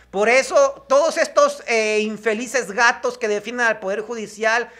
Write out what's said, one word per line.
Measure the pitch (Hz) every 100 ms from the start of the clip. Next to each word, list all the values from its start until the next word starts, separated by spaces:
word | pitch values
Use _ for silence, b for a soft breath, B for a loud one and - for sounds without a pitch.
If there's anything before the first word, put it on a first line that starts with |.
| B
Por | 190 214
eso, | 254 - 349 277 277 -
todos | 277 320 330
estos, | 294 - 285 285 -
eh, | 226 214 214
infelices | 214 208 226 214 247 262 190
gatos | 202 240 240 254 247
que | 220
defienden | 208 220 247 233
al | 220
Poder | 190 214
Judicial, | 214 233 202 202 220 233 233 B